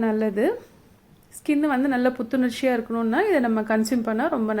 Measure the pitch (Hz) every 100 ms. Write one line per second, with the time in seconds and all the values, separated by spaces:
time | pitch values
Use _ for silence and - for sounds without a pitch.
0 | 226 214 220 196 285 480 - - - _
1 | _ - _ - - 294 302 254 277 247
2 | 247 247 233 262 254 233 262 240 226 233
3 | 226 254 427 330 240 220 214 220 220 247
4 | 226 220 311 285 220 214